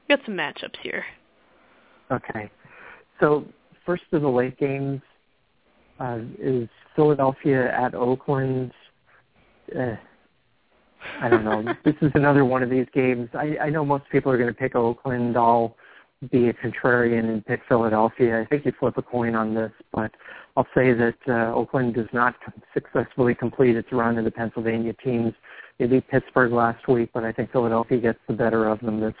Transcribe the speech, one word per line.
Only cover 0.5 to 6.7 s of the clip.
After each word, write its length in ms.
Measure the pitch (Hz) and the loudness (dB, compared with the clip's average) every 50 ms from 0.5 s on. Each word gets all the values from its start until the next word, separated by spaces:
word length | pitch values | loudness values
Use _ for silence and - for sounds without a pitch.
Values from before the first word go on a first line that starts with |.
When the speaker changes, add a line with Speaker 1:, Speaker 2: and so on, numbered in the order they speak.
| - - - - - - | -8 -10 -14 -14 -14 -12
Speaker 1:
here. 220 | - - - - - - - - _ _ _ _ _ _ _ _ _ _ _ _ _ _ _ _ _ - | -12 -8 -8 -8 -10 -10 -16 -20 _ _ _ _ _ _ _ _ _ _ _ _ _ _ _ _ _ -8
Speaker 2:
Okay. 380 | - 117 - - - 113 107 107 _ _ _ - - - - - - - _ _ _ - | -8 -8 -6 -8 -10 -10 -10 -12 _ _ _ -20 -20 -20 -20 -20 -20 -20 _ _ _ 0
So, 260 | 190 151 151 147 - - - _ _ _ _ _ - | 2 2 2 2 -2 -6 -20 _ _ _ _ _ -6
first 180 | - 175 175 - - - | -6 -6 -6 -4 -2 -2
of 80 | 156 | 0
the 60 | 147 143 | 0 2
late 280 | 123 123 123 127 131 - | 2 2 0 -2 -2 -4
games, 420 | 147 139 139 139 139 139 139 135 - _ _ _ _ _ _ _ _ _ _ _ _ _ _ _ _ _ _ - | -4 -2 -2 -2 -4 -4 -6 -6 -10 _ _ _ _ _ _ _ _ _ _ _ _ _ _ _ _ _ _ -10
uh, 200 | 139 127 120 117 113 127 180 202 | -8 -6 -6 -6 -8 -10 -12 -8
is 300 | - 143 131 123 117 113 | -4 -2 -2 -2 -2 -6